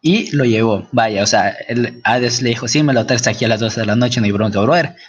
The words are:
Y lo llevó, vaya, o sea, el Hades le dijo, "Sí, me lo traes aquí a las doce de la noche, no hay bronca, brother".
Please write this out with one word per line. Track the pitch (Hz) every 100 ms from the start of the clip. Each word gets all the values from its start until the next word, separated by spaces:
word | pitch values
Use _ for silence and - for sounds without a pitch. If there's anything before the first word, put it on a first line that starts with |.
Y | 156 208 214
lo | 147
llevó, | 127 110 113 101 92
vaya, | 127 113 101
o | 101
sea, | 104 98
el | - - 120 120 120
Hades | - 123 120 120
le | 127
dijo, | 117 120
"Sí, | 147
me | 151
lo | 123
traes | 117 127 123
aquí | 107
a | 113
las | 110
doce | 113 117
de | 107
la | 107
noche, | 123 120
no | 104
hay |
bronca, | 101 107 104
brother". | 110 175 160 -